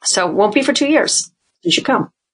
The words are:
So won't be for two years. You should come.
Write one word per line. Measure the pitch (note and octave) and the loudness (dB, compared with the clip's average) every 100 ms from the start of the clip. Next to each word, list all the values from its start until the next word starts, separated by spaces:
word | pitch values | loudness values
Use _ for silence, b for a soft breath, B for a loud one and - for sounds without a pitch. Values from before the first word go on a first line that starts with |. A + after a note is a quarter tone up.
So | - - F3+ | -4 -2 0
won't | E3 G#3 | 2 2
be | C#4 | 2
for | C4+ | 0
two | C#4 C#4+ | 0 2
years. | D4+ - - - _ _ _ | 2 2 -2 -6 _ _ _
You | F3 | -2
should | - | -2
come. | - B3+ - _ _ | 0 -2 -2 _ _